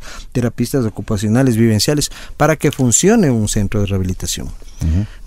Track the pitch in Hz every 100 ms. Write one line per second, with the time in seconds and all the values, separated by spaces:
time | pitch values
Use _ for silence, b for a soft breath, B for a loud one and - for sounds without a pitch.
0 | B B B - 117 - 120 139 113 -
1 | 104 104 104 113 135 110 113 107 - 147
2 | - B B - 151 156 151 - 127 113
3 | 180 233 165 117 104 113 101 107 98 98
4 | 92 92 90 - 65 - - - 82 82
5 | 107 B